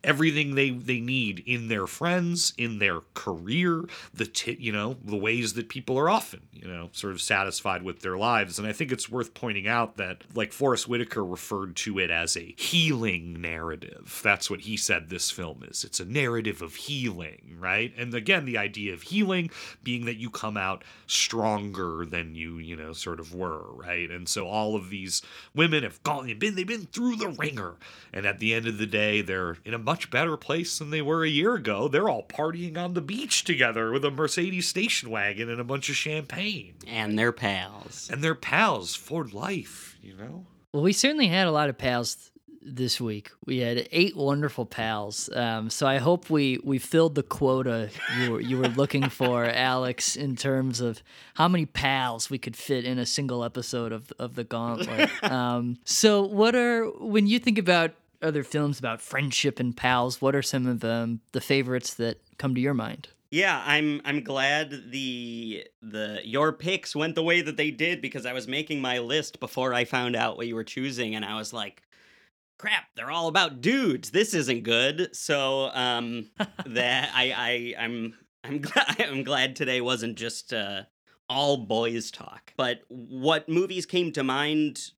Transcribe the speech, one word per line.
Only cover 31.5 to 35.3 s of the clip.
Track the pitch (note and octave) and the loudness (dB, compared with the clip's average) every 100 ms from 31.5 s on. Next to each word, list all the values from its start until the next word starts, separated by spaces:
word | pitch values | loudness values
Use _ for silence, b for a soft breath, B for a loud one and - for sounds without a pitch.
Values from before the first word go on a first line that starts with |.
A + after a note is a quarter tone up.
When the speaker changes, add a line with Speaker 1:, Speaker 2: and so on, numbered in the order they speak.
Speaker 1:
ago. | A#3+ A2+ G2+ C3+ | 2 0 0 2
They're | C#3 G#3 | 2 2
all | A#2+ - | 0 -4
partying | - D#3 E3+ F3 D#3+ | -2 -2 -2 -6 -6
on | F3+ | -4
the | F3 | -4
beach | C#3+ G#3+ C#4+ - | -4 -6 0 0
together | - D3+ B2 A2+ A2+ | 2 4 4 4 0
with | C3 | 2
a | C#3+ | 0
Mercedes | C#3 D3+ - F3+ F#3 F3 | 0 0 0 0 0 -2
station | F3+ A3 - B2 | 0 0 0 -2
wagon | A2 G2+ | 0 0